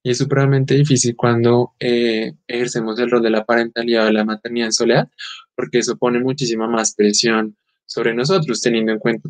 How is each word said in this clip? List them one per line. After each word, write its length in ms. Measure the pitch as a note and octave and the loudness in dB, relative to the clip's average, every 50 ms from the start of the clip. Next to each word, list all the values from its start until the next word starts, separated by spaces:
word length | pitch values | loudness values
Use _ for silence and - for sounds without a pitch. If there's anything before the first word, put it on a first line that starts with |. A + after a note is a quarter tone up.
Y 100 | _ B2+ | _ -2
es 60 | B2 | -2
supremamente 580 | - C3+ C3+ C#3 C3+ C#3 C#3 C#3 C3+ C3 C3 C3+ | -2 0 0 2 2 2 2 2 2 2 2 2
difícil 380 | C#3 D3 D3 C3+ B2 A#2+ A#2 A#2 | 2 4 4 2 2 2 -2 -2
cuando, 580 | - - A#2+ A#2 A#2 A#2 A#2 A#2+ A#2+ A#2 - _ _ | 0 0 2 2 4 4 4 4 4 2 -2 _ _
eh, 520 | - B2 A#2+ A#2 A#2+ A#2 A2 A2 A2 - - _ _ | -2 -2 0 0 0 0 -2 -2 -4 -6 -10 _ _
ejercemos 500 | - B2 A#2+ B2 A#2+ - A#2+ A2+ A2 A2 A#2 | -8 -4 -4 -4 -2 -4 -4 -4 -4 -2 -2
el 120 | B2 A#2+ | 0 2
rol 100 | B2 A#2+ | 2 2
de 80 | A2+ A2+ | 2 2
la 140 | A2 A2 G#2+ | 0 0 2
parentalidad 640 | - A#2 A#2 A#2 A#2 _ A#2 A#2 A#2+ A#2 A2+ A2 | 2 2 2 2 0 _ -6 -2 0 2 2 4
o 40 | A2 | 2
la 120 | G#2+ G#2+ G#2+ | 2 2 0
maternidad 440 | A2 A2 G#2+ _ A#2+ A#2+ A#2+ A#2 | -2 -4 -6 _ -6 -4 -4 -2
en 40 | A2 | -2
soledad, 380 | A2 - A#2+ A#2 A#2+ D#3 A#3+ - _ - - - - - - _ _ | -2 0 2 2 2 2 0 -2 _ -18 -16 -16 -16 -18 -20 _ _
porque 240 | - - - - A#2+ | -10 -8 -2 -2 -2
eso 180 | A2 A#2+ A2+ | 0 0 -4
pone 220 | - B2+ B2 A#2+ A#2+ | -2 -2 0 0 0
muchísima 480 | B2+ C3 C3 - C3 A#2 A2+ A2 A2 A2+ | -2 -2 -2 -2 -4 -4 -2 -2 -2 -2
más 260 | A#2 A2+ A2 - - | -2 -2 -2 -4 0
presión 640 | - G#2 G#2 G#2 - - A#2 A2+ A2 A2 G#2+ G#2 _ _ _ _ _ _ | 2 2 2 2 2 0 0 0 0 -2 -4 -10 _ _ _ _ _ _
sobre 280 | - - B2 A2+ A#2 A2+ | -10 -8 -4 -2 -2 -2
nosotros, 480 | A#2+ B2+ D3+ F#3+ F#3+ D#3 B2+ A2+ - | -2 0 0 0 0 0 -2 -4 -2
teniendo 320 | - B2 A#2 A2+ A2 A2 A2 | 0 0 0 2 0 0 -2
en 60 | G#2+ | -2
cuenta 300 | - A#2+ A2+ A2 _ D3+ | -2 -2 -2 -2 _ -14